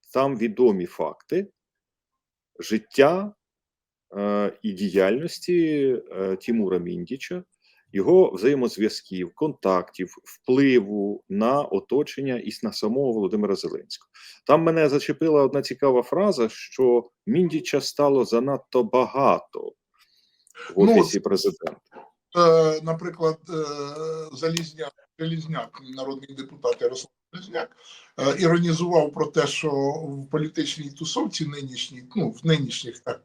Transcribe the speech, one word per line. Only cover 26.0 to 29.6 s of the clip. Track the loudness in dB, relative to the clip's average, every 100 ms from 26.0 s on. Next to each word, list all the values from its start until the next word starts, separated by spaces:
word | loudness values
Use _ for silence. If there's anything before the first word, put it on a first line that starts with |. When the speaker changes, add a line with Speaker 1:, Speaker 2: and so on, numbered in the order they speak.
| -10 -10 -14
Speaker 2:
депутат | -16 -16 -6 -4 -2
Ярослав | -2 -4 -14 _ _
Желізняк, | -18 -10 -8 -10 _ _ -20 _ -4
е, | -2 2
іронізував | 2 4 2 0 2 2 2
про | -2 -2
те, | 0 0
що | -2